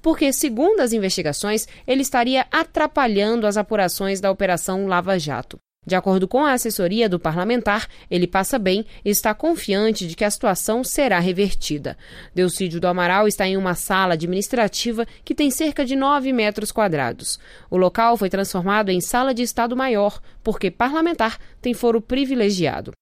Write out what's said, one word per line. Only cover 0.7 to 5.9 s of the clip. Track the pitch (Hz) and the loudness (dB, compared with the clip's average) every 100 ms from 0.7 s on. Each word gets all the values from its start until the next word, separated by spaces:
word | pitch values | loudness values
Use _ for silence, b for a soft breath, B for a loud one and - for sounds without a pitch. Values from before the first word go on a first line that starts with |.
| 440 | 4
as | 254 | 2
investigações, | 226 190 185 156 143 208 220 - B | 0 0 -2 -4 -4 -2 -2 -4 B
ele | - 269 | -2 -2
estaria | 269 254 240 262 - | 2 0 2 0 0
atrapalhando | 302 330 330 302 302 247 202 208 233 | -2 -2 -2 0 2 2 2 2 2
as | 214 208 | 0 0
apurações | 208 214 180 - 196 196 | 0 0 0 -2 -4 0
da | 196 | -2
Operação | 190 190 170 - 185 196 | 0 0 0 -2 -2 0
Lava | 180 180 190 | 0 0 -2
Jato. | 147 123 - - _ _ | -2 -8 -10 -18 _ _
De | - | -2